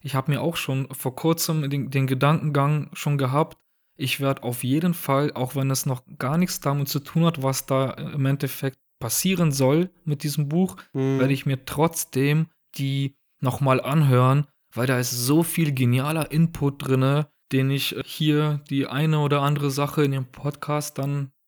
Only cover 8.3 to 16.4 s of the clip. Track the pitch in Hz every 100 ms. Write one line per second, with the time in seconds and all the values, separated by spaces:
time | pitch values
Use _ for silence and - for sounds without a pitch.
8.3 | 139 135 - 135 - _ _ 117 - 185
9.3 | 185 165 135 131 151 185 - - 147 156
10.3 | 143 143 160 185 - - 139 135 135 131
11.3 | 135 - 135 - 147 165 165 - 127 139
12.3 | 156 160 _ _ - 135 139 139 - _
13.3 | _ 131 107 139 127 - 151 143 123 127
14.3 | 139 147 _ _ - 127 127 123 123 123
15.3 | 151 165 - 156 135 123 123 143 160 151
16.3 | 151